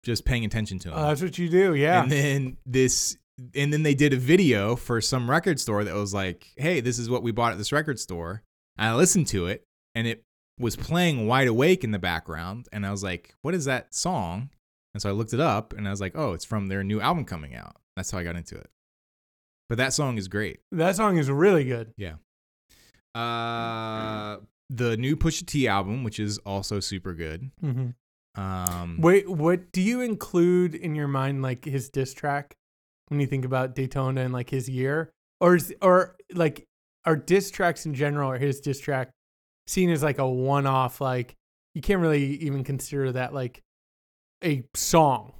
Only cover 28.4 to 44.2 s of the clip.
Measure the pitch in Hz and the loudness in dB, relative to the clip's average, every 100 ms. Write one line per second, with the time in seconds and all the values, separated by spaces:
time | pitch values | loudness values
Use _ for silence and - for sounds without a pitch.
28.4 | 95 92 87 87 87 85 165 196 196 180 | -6 -2 -2 -2 -6 4 6 6 4 0
29.4 | 156 180 180 185 185 247 247 208 - 175 | 2 0 -2 0 0 0 -2 -4 -2 2
30.4 | 175 180 180 156 180 151 143 139 135 139 | 4 4 2 -2 -6 -4 -2 0 -2 -2
31.4 | 131 123 - 139 135 - 131 - 147 143 | -4 -4 -4 -6 -4 -4 -4 -4 -4 -4
32.4 | 143 - _ _ _ _ _ 147 139 135 | -6 -20 _ _ _ _ _ -2 0 -2
33.4 | 127 131 131 123 131 139 131 131 127 127 | -2 -2 -2 -4 -4 -2 -2 0 -2 -4
34.4 | 120 135 135 127 131 151 160 _ _ _ | -4 -4 -4 -2 0 0 -4 _ _ _
35.4 | 180 180 - - 190 180 - _ - 175 | 6 6 2 2 4 6 4 _ -12 0
36.4 | 160 - - _ _ _ - 156 - 185 | 0 0 -18 _ _ _ 0 0 2 2
37.4 | 190 - 180 160 156 135 147 147 139 127 | 2 -2 -2 -2 -6 -2 -2 0 -2 0
38.4 | 143 135 202 - - 135 127 _ _ _ | -2 -2 -4 -4 -4 -4 -4 _ _ _
39.4 | _ _ - - 180 160 151 135 131 127 | _ _ -6 2 2 4 2 0 0 0
40.4 | 127 143 139 135 127 - 135 127 120 - | 2 2 2 2 0 -2 -2 -2 -6 -12
41.4 | _ _ _ 165 - 196 165 147 139 143 | _ _ _ -6 0 2 4 2 2 -2
42.4 | 156 139 131 135 - 143 135 127 123 143 | -4 -4 -4 -6 -6 -4 -2 -2 -6 -6
43.4 | 127 - _ _ _ _ _ _ | -8 -10 _ _ _ _ _ _